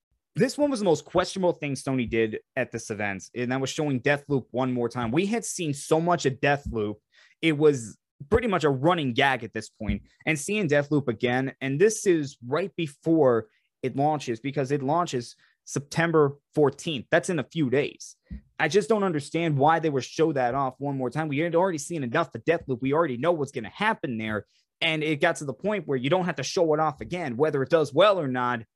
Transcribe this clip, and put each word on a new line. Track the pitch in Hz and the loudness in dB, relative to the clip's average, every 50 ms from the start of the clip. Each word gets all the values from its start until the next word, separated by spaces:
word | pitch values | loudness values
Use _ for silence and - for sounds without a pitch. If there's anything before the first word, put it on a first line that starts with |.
| _ _ _ _ _ _ _ | _ _ _ _ _ _ _
This | 156 214 262 - | 0 0 0 0
one | - 294 294 | 0 -2 0
was | 269 208 | 0 0
the | 208 | 0
most | 185 156 139 - | 2 0 0 -2
questionable | - - 180 175 180 - 196 185 175 160 | -2 -2 -2 -2 0 -2 0 0 0 0
thing | - 156 143 135 | 0 -4 -6 -6
Sony | 127 - 143 131 131 120 107 | -6 -4 -4 -2 -2 -2 0
did | 113 113 113 110 110 - - _ _ | 0 0 0 0 -2 -6 -12 _ _
at | 135 123 - | -4 -4 -4
this | - 117 - - | -6 -8 -8 -8
event, | 110 101 104 101 98 95 - - - | -6 -4 -4 -4 -6 -8 -10 -12 -8
and | 117 123 120 | -6 -4 -4
that | 127 135 | -2 -2
was | 131 139 | -4 -4
showing | - - 156 147 135 123 | -4 -4 -2 -2 -2 0
Deathloop | - 139 147 143 143 - 143 131 113 - - | 0 0 0 0 0 -2 -2 -2 -2 -4 -4
one | 123 131 127 123 | -2 -2 0 0
more | 123 120 117 | -2 -2 -2
time. | - 123 120 113 | -2 -4 -2 0
We | 117 165 196 | 0 0 0
had | 196 226 233 226 | 0 -2 -4 -4
seen | - - - 175 151 143 | -6 -8 -6 -4 -4 -6
so | 143 - - 156 160 | -6 -2 0 2 2
much | 165 175 175 - - | 4 2 0 2 2
of | 139 135 | 0 -2
Deathloop. | - - 143 143 139 - - 117 113 104 104 104 - _ _ _ _ _ _ _ _ - | 0 0 0 0 0 -2 -4 -4 -4 -4 -4 -6 -8 _ _ _ _ _ _ _ _ 0
It | 165 156 143 | 0 2 4
was | 156 151 143 123 113 101 - - _ _ _ _ 139 - | 4 4 4 4 -2 -8 -14 -18 _ _ _ _ -2 0
pretty | 208 247 240 233 | 0 2 2 2
much | 190 170 143 | 0 2 2
a | 147 | 2
running | 139 127 131 170 180 170 147 131 117 | 2 2 2 2 2 2 0 0 0
gag | 120 139 139 131 117 117 | 2 2 2 2 0 -4
at | 104 - | -6 -8
this | 113 - - | -8 -8 -8
point. | - - - 101 104 98 - - _ _ _ | -12 -8 -4 -4 -4 -4 -6 -12 _ _ _
And | - 160 147 | -4 -4 -2
seeing | - - 202 214 202 151 | -2 -4 -2 -2 0 2
Deathloop | 147 147 143 143 151 147 139 - | 2 2 2 2 0 0 0 0
again, | 113 107 - 120 123 127 131 135 - - | -2 0 0 0 0 0 -2 -4 -6 -6
and | 131 135 135 147 | -4 -4 0 2
this | 190 226 214 - - | 2 2 2 2 0
is | 202 175 160 147 139 - - 117 | 2 2 2 0 -4 -8 -12 -8
right | 120 135 165 185 196 - | -6 -4 -4 -4 -4 -6
before | - 165 143 - _ _ 160 165 160 147 127 120 110 110 - _ _ _ _ _ _ - | -6 -6 -6 -8 _ _ 2 4 6 6 6 6 4 0 -4 _ _ _ _ _ _ -6
it | 131 120 | -4 -2
launches, | 131 143 151 156 147 - 131 117 110 | 0 0 0 0 -2 -4 -4 -6 -6
because | - 139 139 151 135 123 | -6 -6 -4 -4 -2 -2
it | 143 147 131 | -2 -2 0
launches | 135 151 170 175 - - 123 117 - - _ _ _ _ _ _ | 0 0 0 0 -2 -4 -6 -6 -8 -12 _ _ _ _ _ _
September | - - - 143 - - 165 165 170 160 160 147 139 139 - _ _ _ | -10 -8 -8 -8 -4 0 0 2 4 4 4 4 4 2 -4 _ _ _
fourteenth. | - 147 135 - - - 170 156 120 - - | 4 4 4 2 0 -4 -6 -6 -6 -2 0
That's | - 170 170 - | 2 2 2 2
in | 185 156 | -2 -4
a | 151 | -4
few | - - 165 151 123 | -4 -2 -2 0 2
days. | 117 143 139 - - - - - - _ _ _ - - - _ _ - | 2 2 0 0 -4 -12 -18 -20 -20 _ _ _ -16 -16 -16 _ _ -4
I | 147 160 | -2 0
just | 143 208 208 - | 2 2 2 2
don't | 226 208 196 | 2 2 2
understand | 190 170 147 139 - - 160 170 165 151 135 | 0 0 -2 -4 -4 -4 -2 0 0 2 4
why | 139 151 160 165 | 4 4 4 4
they | 156 160 | 2 0
would | 139 135 117 | 0 0 -2
show | - - - 160 165 151 | -4 -2 0 0 2 2
that | 135 123 120 120 | 2 0 0 0
off | 139 139 131 - - | -2 -2 -4 -6 -6
one | 139 143 139 | -6 -6 -4
more | 135 127 123 | -4 -4 -4
time. | 120 147 160 156 | -4 -4 -4 -2
We | 139 139 | -2 -2
had | 165 175 160 | -2 0 2
already | 165 185 196 170 147 | 2 2 2 0 -4
seen | 143 - 170 160 135 | -6 -8 -6 -6 -4
enough | 120 117 160 170 - - | -2 0 0 0 -2 -4
of | 113 - | -4 0
Deathloop. | - 165 165 - - 131 113 | 0 0 0 -2 -4 -6 -4
We | 127 135 143 | -2 0 2
already | 156 170 151 123 | 2 2 0 -2
know | 117 135 170 175 | 0 0 0 0
what's | 156 143 135 - | 0 -2 -4 -6
gonna | 127 110 - | -8 -10 -10
happen | - - 202 220 220 - - 147 117 110 | -6 -2 -2 -2 0 -2 -4 -6 -6 -4
there. | 110 110 107 104 - - _ _ _ _ _ _ | -4 -4 -4 -4 -6 -8 _ _ _ _ _ _
And | 160 165 160 156 151 | -2 -2 0 0 0
it | 156 160 143 | -2 0 2
got | 180 170 165 | 2 2 2
to | - 156 | 0 -4
the | 139 123 | -8 -8
point | - - 196 214 202 151 | -6 -4 -4 -4 -4 -2
where | 131 139 127 | -2 -4 -2
you | 120 143 | 0 0
don't | 170 185 180 | 0 0 0
have | 175 - | -2 -4
to | - 131 | -4 -6
show | - - 196 170 160 151 | -4 0 0 2 2 4
it | 151 | 2
off | 160 156 147 - | 2 0 -2 -4
again, | 151 - 175 180 170 135 117 | -8 -8 -6 -6 -6 -6 -2
whether | 113 151 156 143 139 135 | 0 0 2 2 0 2
it | - | 2
does | 165 165 151 139 127 | 4 2 2 2 4
well | 147 190 214 196 185 | 6 6 6 6 4
or | 156 135 | 0 -2
not. | 127 127 123 123 123 117 110 - _ | -2 -2 0 -2 -2 -4 -6 -12 _